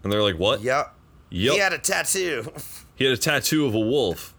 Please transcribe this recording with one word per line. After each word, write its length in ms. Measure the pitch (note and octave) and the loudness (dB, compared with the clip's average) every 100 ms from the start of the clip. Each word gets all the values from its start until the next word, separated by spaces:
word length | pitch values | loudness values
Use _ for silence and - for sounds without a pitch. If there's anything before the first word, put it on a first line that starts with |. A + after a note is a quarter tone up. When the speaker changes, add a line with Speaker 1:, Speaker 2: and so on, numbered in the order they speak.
Speaker 1:
And 80 | G2+ | 0
they're 100 | G#2 | 2
like, 140 | G#2 E2 | 2 2
"What?" 240 | G2 C3 | 0 0
Speaker 2:
Yep. 320 | A2+ C3+ - - - - - | 0 -2 -2 -10 -20 -20 -10
Speaker 1:
Yep. 240 | E2 A2+ | -2 2
Speaker 2:
He 60 | F3 | 2
had 140 | G3 | 2
a 40 | D#3+ | 0
tattoo. 720 | - F#3 D#3 F#3+ F3+ C3+ A#2+ D#3+ | -2 0 0 -2 -2 -4 -8 -12
<laughs> 40 | - - - - | -16 -18 -20 0
Speaker 1:
He 100 | C3 | 0
had 80 | |
a 40 | B2+ | 2
tattoo 480 | D#3+ C#3+ - D#3 C#3+ | 0 0 0 0 2
of 80 | |
a 60 | G#2+ | 2
wolf. 560 | A2 C#3+ G#2+ D#2+ - | 2 2 0 -2 -10